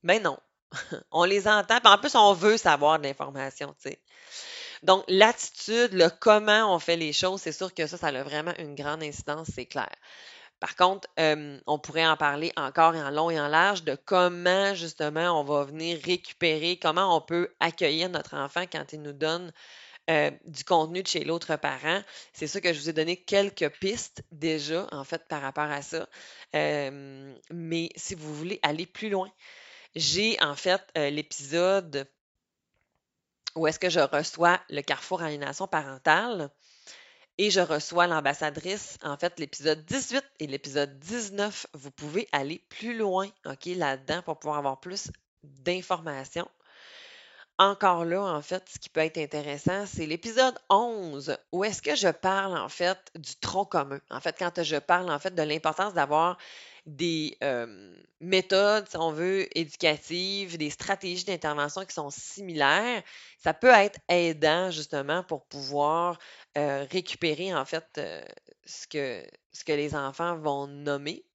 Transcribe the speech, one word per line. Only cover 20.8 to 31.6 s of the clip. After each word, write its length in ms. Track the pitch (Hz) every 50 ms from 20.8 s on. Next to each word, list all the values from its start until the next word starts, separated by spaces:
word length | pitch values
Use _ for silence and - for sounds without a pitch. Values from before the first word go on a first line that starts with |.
| 156 160 170 185
de 60 | 190
chez 160 | - - 170 143
l'autre 320 | 147 165 170 - - 156
parent. 440 | 147 - 147 135 127 135 156 175 202 202 - - - - _
C'est 140 | _ - 160
sûr 160 | 147 - -
que 100 | - 196
je 80 | 165 147
vous 100 | 143 160
ai 40 | 160
donné 240 | 156 160 165 175
quelques 520 | 175 _ - 202 196 202 202 - - 170 147 - -
pistes 440 | - 190 220 233 - - _ - - _
déjà, 560 | 170 147 151 165 156 156 139 147 160 175 196 -
en 120 | - 139 139
fait, 240 | - 165 165 _
par 140 | _ 165 143
rapport 220 | 139 135 - 151 151
à 180 | 151 147 143
ça. 260 | 143 - - 160 160 _ - - - - - - - _ -
Euh, 800 | 151 151 151 151 147 143 135 139 143 139 139 135 135 135 139 131 - _ _
mais 380 | 170 170 165 160 165 170 165 - -
si 180 | - - - 196
vous 180 | 165 156 151
voulez 280 | 151 147 160 180 170 -
aller 240 | - 147 151 147 151
plus 240 | - _ - 214 214
loin, 220 | 196 190 185 202 _ _ - - - - - - - - - _ _
j'ai, 420 | 165 151 143 151 180 214 220 226 - -
en 120 | 147 143
fait, 260 | - - 185 185 196 - - _
euh, 140 | 165 147 143
l'épisode 1000 | 147 151 151 _ - - 143 135 151 170